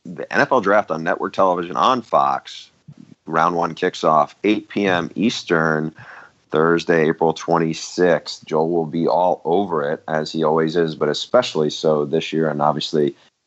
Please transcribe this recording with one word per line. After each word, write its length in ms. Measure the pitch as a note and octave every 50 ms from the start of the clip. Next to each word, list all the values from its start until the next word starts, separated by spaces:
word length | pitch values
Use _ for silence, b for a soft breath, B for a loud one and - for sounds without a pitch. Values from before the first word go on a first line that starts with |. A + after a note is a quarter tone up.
| -
the 260 | F2+ F2 - - - -
N 80 | G#2+
F 100 | C#3 -
L 80 | C#3 B2
Draft 300 | F#2+ G2 G2+ G#2+ G2 -
on 120 | D#2+ D#2+ E2
network 300 | F2 F#2+ - - - -
television 420 | - F#2+ F#2 F2 F2+ F2 F2 D#2
on 240 | B1 F2 A#2 C3 B2
Fox. 680 | - - E2 D2 C#2 C#2 C2+ C2+ - - - - - - _ _ _ - - - - - - _ -
Round 300 | D#2+ D#2+ D#2+ D#2+ F2 F2+
one 180 | E2+ E2+ E2 D#2+
kicks 300 | - F2+ F#2 - - -
off 320 | E2 D#2 D2+ D2 - - _ -
eight 260 | G2+ G#2+ G#2 - -
P 160 | - G2+ G2+
M 220 | F#2+ F2+ F2 E2 - -
Eastern, 800 | - G2 B2 - - - - F2 D#2+ D#2+ D#2+ D#2 D#2 D#2 D#2 - B B B B B B B B B _ -
Thursday, 580 | D2 D#2 D#2+ E2 E2+ E2+ E2 - E2+ D#2+ D#2 D#2
April 240 | D#2+ - E2 D#2+ D#2+
twenty-sixth. 1120 | - - - E2+ E2 E2 D#2+ D#2+ - - - - F2 F2+ F2 D#2+ D2 - - - - -
Joel 240 | - D#2+ D#2 D#2+ E2
will 160 | F2 E2+ D#2+
be 220 | D2+ E2 E2+ D#2+
all 340 | - - E2+ F2+ F2+ D2+ - -
over 480 | D#2 F2 F#2+ G2+ F2+ E2 D#2 C#2+ D2
it, 120 | D2+ - -
as 240 | - D#2 D#2 D#2 D2+
he 120 | - E2 D#2+
always 320 | D2+ D#2+ E2 D#2+ D#2 D#2+
is, 180 | F2 E2 D#2+ D2+
but 140 | C#2 D2+ D2
especially 600 | D2 - - - - B2 A#2+ - - D#2+ D2+ D2+
so 340 | - - - D#2 D2+ D2 D2
this 260 | C#2+ D2+ D#2+ - -
year, 160 | - D#2+ D#2+ D#2
and 120 | D2 D2
obviously 540 | D2 D2+ D2 D2 - - - D2+ D2 C#2+ - b b b b _ _